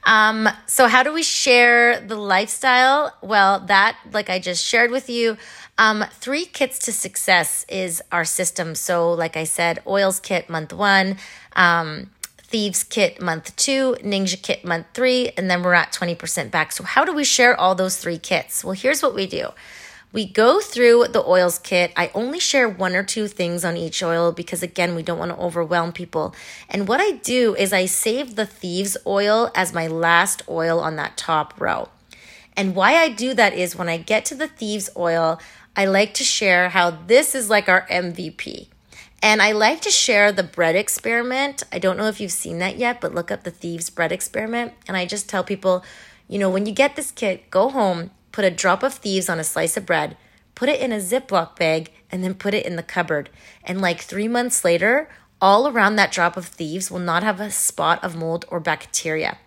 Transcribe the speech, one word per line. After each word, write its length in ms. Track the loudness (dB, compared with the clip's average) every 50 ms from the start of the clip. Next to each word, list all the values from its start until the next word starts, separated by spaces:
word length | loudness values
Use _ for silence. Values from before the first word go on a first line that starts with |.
Um, 460 | 4 4 6 6 4 4 2 2 0 0 0 -2 -8
so 220 | -4 4 4 4 6
how 160 | 6 4 2
do 80 | 2
we 100 | 0 -2
share 760 | -2 -2 -2 0 2 4 6 6 6 6 6 6 6 4 2 0
the 160 | -4 -8 -8
lifestyle? 1000 | -8 -2 0 0 0 0 -2 -6 -2 2 2 4 6 6 4 4 2 0 -2 -6 _
Well, 380 | -6 0 4 4 6 6 4 2 0 2
that, 280 | 4 4 4 4 0 -4 -14 -6
like 160 | -4 -4 -2 -2
I 120 | -4 -4
just 260 | -4 -4 -4 -4 -4
shared 240 | 0 2 2 2 2
with 180 | 0 -4 -6 -6
you, 300 | -4 -2 -2 -2 -2 -4 -14 -20 -20 -20 -20 -8 _ 2
um, 260 | 4 4 4 0 -4 -6 -8 -14
three 240 | -6 -4 -4 -4 -4
kits 360 | -8 -2 -2 -2 -2 -2 -6
to 120 | -6 -4
success 720 | -4 -4 -6 -6 -6 -4 2 4 4 4 4 0 -4 -6 -8 -8
is 340 | -6 -6 -6 -4 -6 -8 -8 _
our 140 | -2 -2 -2
system. 500 | -2 -2 -2 -4 -4 -4 -4 -6 -6 -6
So 380 | -8 -4 -2 0 2 2 2
like 240 | 2 0 -2 -4 -4
I 80 | -6 -6
said, 360 | -4 -2 -2 -2 -2 -2 -4 -4
oils 340 | -2 0 2 2 2 0 -2
kit 300 | -4 -4 -4 -4 -4 -4
month 220 | -6 -6 -6 -8
one, 440 | -4 0 2 4 4 4 4 2 -2 -6 -10 -20 -20 -20 -20 _ 2
um, 560 | 4 4 4 4 2 0 -4 -8 -10 -12 -16 _ _ -18 -18 _
thieves 460 | -20 _ _ -4 -2 -2 -2 -2 -4
kit 400 | -4 -4 0 0 0 0 0 -4
month 320 | -4 -4 -4 -4 -8 -14 -4
two, 400 | -4 -2 0 0 0 2 0 -2 -2
ninja 380 | -4 -4 -2 -2 0 -2 -4 -6
kit 220 | -4 -4 -4 -4 -2
month 220 | -4 -4 -4 -6 _ _
three, 360 | 0 2 2 2 2 0 -2 -4
and 120 | -4 -2 0
then 140 | 0 0
we're 120 | 2 2 4
at 180 | 2 2 0
twenty 220 | -4 -6 -4 -6 -6
percent 340 | -6 -6 -8 -6 -6 -6 -4
back. 220 | -2 -2 -2 -2
So 120 | -6 -10 -8
how 200 | 0 2 2 2
do 80 | 2
we 120 | 0 -2 0
share 340 | 0 4 4 6 4 4 4
all 160 | 2 2 2
those 220 | 2 0 -2 -2
three 220 | -6 -6 -6 -8 -6
kits? 460 | -4 -2 -2 -4 -2 -6 -8 -8 -6
Well, 100 | -6 -8
here's 280 | -2 0 0 0 2
what 120 | 0 0 0
we 120 | -2 -6
do. 220 | -4 -4 -6 -8 -8 -10 -14 -20 -20 -20 -20 -20 -20 -20 -20 -20 _
We 140 | -6 -6 -6
go 340 | -2 2 4 6 6 6 4
through 480 | 0 -2 0 4 6 8 8 8 6 4
the 180 | 2 -2 2
oils 320 | 4 4 4 4 4 0 -4
kit. 340 | -6 0 0 0 0 0 0
I 160 | -2 -2 -2 -2
only 240 | -6 -4 -4 -4 -4
share 300 | -2 0 2 2 2 2
one 260 | 0 -2 -4 -2 -2
or 80 | -2
two 240 | -4 -4 -4 -6 -6
things 380 | -6 -4 -4 -4 -4 -2 -4 -4
on 120 | -4 -4
each 240 | -4 -6 -6 -6 -4
oil 300 | -2 0 0 2 0 0
because, 320 | -2 -4 -8 -8 -6 -6
again, 320 | -6 -6 _ -2 -2 -2 -2
we 80 | -6
don't 160 | -6 -6 -6 -4
want 140 | -6 -8
to 40 | -6
overwhelm 540 | -6 -6 -4 -2 -4 -2 0 0 -2 -2 -4
people. 460 | -6 -10 -12 -6 -4 -4 -4 -4 -8 -14 -20 -20 -20 -20 -14 -8
And 160 | -4 -4 -2
what 140 | 0 0 2
I 100 | 2 0 -2
do 400 | -4 -6 -2 0 2 2 2 2
is 160 | 0 0 0
I 140 | 2 0 0
save 500 | 0 -2 -2 -2 -2 -2 -2 -4 -6 -4
the 100 | -6 -6
thieves 500 | -6 -6 -10 -8 -6 -4 -4 -4 -4 -4 -6 -4 -2
oil 420 | 0 0 2 2 2 2 2 0 0
as 160 | -2 -2 -2
my 160 | -2 -4 -4 -4
last 560 | -2 0 2 4 4 4 4 2 -2 -6 -8 -6
oil 300 | -4 -2 0 0 0 0
on 160 | 0 -2 -4
that 220 | -6 -8 -8 -8
top 440 | -10 -4 0 0 0 0 -4 -6 -6
row. 280 | -2 -2 -2 -2 -4 -10 _ _ _ _ -20 -20 -20 -20 -20 -20 -20 _ _
And 200 | -4 -2 -2 0
why 180 | 2 4 4 6
I 140 | 4 4 2
do 260 | 0 -4 -4 -2 2
that 200 | 2 2 2 2
is 200 | -2 -4 -4 -4
when 140 | -6 -4 -4
I 80 | -4
get 280 | -6 -2 -2 -2 0 0
to 100 | -4 -6
the 100 | -6 -8
thieves 420 | -8 _ -8 -6 -6 -6 -6 -6 -8 -6
oil, 440 | -4 -2 0 2 2 2 0 0 -2 -8 -20 -20 -20 -20 _ _
I 120 | 0 0
like 280 | 2 4 2 2 2 -2
to 80 | -4
share 460 | -2 -2 -2 0 2 4 4 4 2 2
how 240 | 2 2 2 2
this 420 | 0 -4 0 4 4 4 4 4 -4
is 160 | -4 0 2
like 180 | 2 2 4 4
our 160 | 2 2 2 0
M 220 | -4 -2 -2 -4
V 180 | -8 -8 -10 -12
P. 400 | -12 -12 -14 -14 -14 -16 -18 _ _ _ _ _ -20 -20 -20 _ _ _
And 220 | 2 4 4 6
I 80 | 4 4
like 300 | 4 4 4 2 2 0
to 100 | -2 0
share 400 | 2 2 2 4 4 6 4 4
the 140 | 4 0 -4
bread 320 | -4 0 0 2 2 2
experiment. 880 | 2 0 -2 -6 -4 -4 -2 -2 -2 -2 -2 -2 -2 -2 -4 -4 -8 -12 _
I 80 | -8 -2
don't 160 | -2 -2 0
know 100 | 0 -2
if 140 | -4 -4 -4
you've 100 | -8 -6
seen 300 | -6 -8 -8 -8 -6 -4
that 160 | -4 -6 -4
yet, 240 | -2 -2 -4 -2 -4
but 160 | -8 -6 -6
look 160 | -6 -6 -6
up 100 | -8 -8
the 80 | _ -14
thieves 400 | -14 _ -10 -8 -8 -8 -8 -8
bread 220 | -4 -4 -2 -2
experiment. 600 | -2 -4 -6 -6 -6 -6 -6 -4 -4 -6 -6 -6 -10 _ _
And 100 | -6 -6
I 100 | -4 -4
just 220 | -4 -6 -10 -8 -4
tell 140 | -4 -4
people, 420 | -4 -4 -6 -2 0 0 0 0 -2 -12 -20 -20 -20 -20 -20 _ _ _
you 100 | -4 -2
know, 120 | 0 0
when 160 | 0 0 -2
you 60 | -2
get 220 | 0 0 0 0 0
this 160 | -4 -10 -10
kit, 400 | -8 -4 -4 -4 -4 -4 _ _
go 180 | 2 2 2 2
home, 440 | 2 2 2 2 0 -2 -6 -10 _ _ _ _ -4
put 100 | 0 0
a 60 | 0 0 2
drop 200 | 2 2 2 2
of 120 | 0 -4 -4
thieves 340 | -6 -6 -2 -2 -2 -2 -2
on 100 | -4 -4
a 60 | -4
slice 320 | -4 -2 -2 -2 -2 -2
of 100 | -6 -2
bread, 300 | -2 -2 -2 -2 -4 -8 _ _ _ _ _ _ _ _
put 140 | -2 0 0
it 120 | 0 0
in 120 | -2 -4
a 40 | -4
Ziploc 600 | -4 -4 -2 -4 -4 -2 -2 -2 -2 -2 -2 _
bag, 360 | -2 0 0 0 -2 -4 -8 _ _ _ _
and 120 | -8 -6
then 120 | -4 -6 -6
put 180 | -4 -4 -2
it 140 | -2 -2 -4
in 100 | -4 -8
the 60 | -8
cupboard. 480 | -10 -6 -4 -4 -2 -2 -2 -4 -4 -8 _ -20 -20 -20 -20 _
And, 180 | _ -10 -6 -2
like, 200 | -2 -2 -2 -4
three 280 | -8 -10 -6 -6 -4 -2
months 360 | -2 -2 -2 0 -2 0 2
later, 440 | 2 2 4 2 2 2 2 0 -4 -16 -20 _ _ _ _
all 280 | 6 6 6 6 4 2
around 260 | 2 2 2 2 4
that 160 | 2 0 0
drop 240 | 2 0 0 0 0
of 100 | -4 -12
thieves 440 | -12 -10 -10 -8 -8 -6 -8 -8 -8
will 80 | -8 -6
not 240 | -4 -2 0 0
have 180 | 0 0 -2 -4
a 100 | -6 -6
spot 520 | -4 -2 -4 -4 -2 0 0 0 0 0
of 140 | -2 -8 -6
mold 280 | -6 -4 -4 -4 -6 -6 -6
or 100 | -8 -4
bacteria. 800 | -2 -2 -4 -4 -6 -8 -8 -6 -4 -4 -4 -2 -4 -4 -6 -8 _